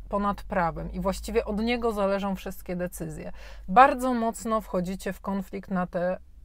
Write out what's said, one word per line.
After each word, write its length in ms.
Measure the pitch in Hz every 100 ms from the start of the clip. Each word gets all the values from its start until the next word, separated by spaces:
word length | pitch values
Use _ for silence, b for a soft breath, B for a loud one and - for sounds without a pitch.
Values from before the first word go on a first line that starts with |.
| -
ponad 340 | 202 202 202
prawem, 500 | - 190 170 156 165
i 80 | 180
właściwie 440 | 185 185 - 220
od 180 | - 208
niego 300 | 226 240 233
zależą 440 | 208 196 196 196 190
wszystkie 400 | 196 - - 175
decyzje. 560 | 180 - 165 156 180 - B B B
Bardzo 460 | 190 277 262 254
mocno 460 | 240 226 226 226 220
wchodzicie 520 | 208 185 180 190 202
w 80 | 190
konflikt 500 | - 196 190 196 -
na 160 | 185 180
te, 320 | 175 180 185 - -